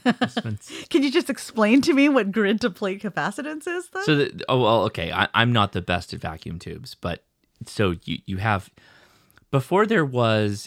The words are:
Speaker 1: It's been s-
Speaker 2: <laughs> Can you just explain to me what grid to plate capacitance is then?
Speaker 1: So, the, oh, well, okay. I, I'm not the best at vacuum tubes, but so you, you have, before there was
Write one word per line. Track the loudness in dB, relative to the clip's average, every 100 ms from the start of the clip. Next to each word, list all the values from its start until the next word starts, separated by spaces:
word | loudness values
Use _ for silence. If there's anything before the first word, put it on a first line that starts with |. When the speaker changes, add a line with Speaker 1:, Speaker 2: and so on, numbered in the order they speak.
Speaker 1:
It's | -2 0 -2 -4
been | -6 -8
s- | -10 -16 -2
Speaker 2:
<laughs> |
Can | 0
you | 2
just | 2 0
explain | -4 -6 0 4 6
to | 6
me | 4 4
what | 4 2
grid | 0 0 2
to | -2
plate | -2 -4 -4
capacitance | -6 -4 -4 -4 -10 -10 -8
is | -8 -8
then? | -6
Speaker 1:
So, | 0 2
the, | 0 -4 -2
oh, | 2
well, | 4 4 2
okay. | -2 -4
I, | -2 -2
I'm | 2 2
not | 4 2
the | 0
best | -2 -4 -4
at | -10
vacuum | -10 -10 -12 -12
tubes, | -12 -14 -16 -10
but | -8 -8 _ _ _ _ -10
so | -2 0 0
you, | -6 -10 -8
you | -4
have, | -2 -2 -4 _ _ _ _ _ _ _ _
before | -2 2 2 4
there | 2
was | 2 2 2 4 2 -2